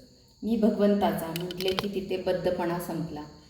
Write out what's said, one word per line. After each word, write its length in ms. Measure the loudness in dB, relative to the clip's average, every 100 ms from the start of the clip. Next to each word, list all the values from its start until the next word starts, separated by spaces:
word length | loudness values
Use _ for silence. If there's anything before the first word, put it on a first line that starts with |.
| -20 -20 _ _
"मी 140 | -2 4
भगवंताचा" 680 | 4 6 4 4 2 0 -2
म्हटले 460 | -4 -6 -4 -2
की 160 | -2 -2
तिथे 280 | -4 -4 -2
बद्धपणा 640 | -2 0 0 0 0 -2
संपला. 420 | -4 -4 -6 -8 -12 -16 -20